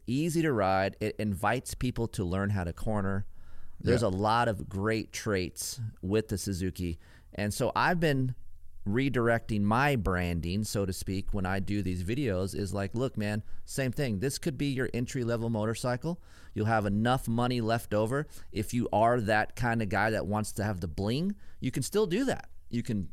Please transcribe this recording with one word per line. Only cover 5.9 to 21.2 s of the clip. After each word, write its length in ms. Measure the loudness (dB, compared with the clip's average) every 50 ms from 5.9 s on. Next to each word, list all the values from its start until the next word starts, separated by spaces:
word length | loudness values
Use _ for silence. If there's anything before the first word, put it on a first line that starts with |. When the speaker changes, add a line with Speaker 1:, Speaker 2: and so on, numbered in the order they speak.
| -8 -6
Speaker 1:
with 280 | -2 2 2 2 2 0
the 100 | -2 -4
Suzuki. 640 | -2 -2 -2 0 -2 -2 -2 -2 -4 -4 -4 -6 -10 -18 -20 -20 -20 -14 -6
And 180 | -4 -2 -2
so 200 | 0 0 0 2 2
I've 240 | 4 4 4 4 4
been 360 | 4 4 4 4 2 0 -2 -4 -8 -10 -10 -10 -12 -12 -10 -6 -2 0
redirecting 720 | 2 2 2 2 2 4 4 4 4 2 2 0 0 2 4
my 320 | 4 4 4 4 4 2
branding, 680 | 2 2 2 2 2 2 0 0 0 -2 -2 -2 -2 -2
so 220 | -2 -2 -2 0
to 80 | -2 -2
speak, 400 | -4 -4 -4 -2 -2 0 0 0
when 100 | 0 0
I 160 | 0 0 0
do 220 | 0 0 0 0
these 220 | 0 0 -2 -2 -2
videos, 500 | -2 -2 0 0 0 0 0 0 -2 -2
is 180 | -2 -4 -2
like, 220 | -2 -2 -2 -2 -2
"Look, 240 | -2 -2 -2 -2 -2
man, 240 | -2 -2 -2 -2 -4 -4 -4 -4 -4
same 260 | -4 -4 -4 -2 -2
thing. 280 | -2 -2 -2 -2 -2 0
This 180 | -2 -2 -2 -2
could 220 | -4 -4 -2 -2
be 80 | -2 -2
your 240 | 0 0 -2 -2 0
entry-level 560 | -2 -2 -2 -2 -2 0 0 0 0 0 0
motorcycle. 720 | 0 0 0 0 -2 -2 -2 -2 -2 -2 -2 -4 -6 -6 -8 -18 -18 -20 -16 -10 -4
You'll 140 | 0 2 4
have 180 | 4 4 4
enough 420 | 2 2 2 4 4 4 2 2 0
money 340 | 0 2 2 2 2 0
left 340 | 2 2 2 0 0 0 2
over 320 | 2 2 2 0 -2 -2 -4 -8 -14 -12 -8
if 240 | -4 -4 -4 -2 0
you 120 | 0 0 2 4
are 260 | 4 6 6 6 4
that 360 | 4 4 4 4 2 0 -2
kind 260 | -2 0 2 2 2
of 80 | 0 2
guy 220 | 2 2 2 4
that 160 | 2 0 0 0
wants 240 | 0 0 -2 -2 -2
to 100 | -2 0
have 180 | 0 0 -2
the 60 | -4 -4
bling. 480 | -2 -2 0 0 0 0